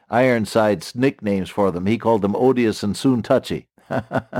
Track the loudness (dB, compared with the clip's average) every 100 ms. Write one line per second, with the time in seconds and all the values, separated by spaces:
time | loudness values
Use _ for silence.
0 | _ 0 2 2 0 2 2 0 -4 -2
1 | -2 0 -2 -2 -2 -2 0 0 -2 0
2 | 0 0 0 2 2 2 0 0 -4 0
3 | 0 0 2 0 0 -8 -10 _ _ -8
4 | -4 -6 -6 -8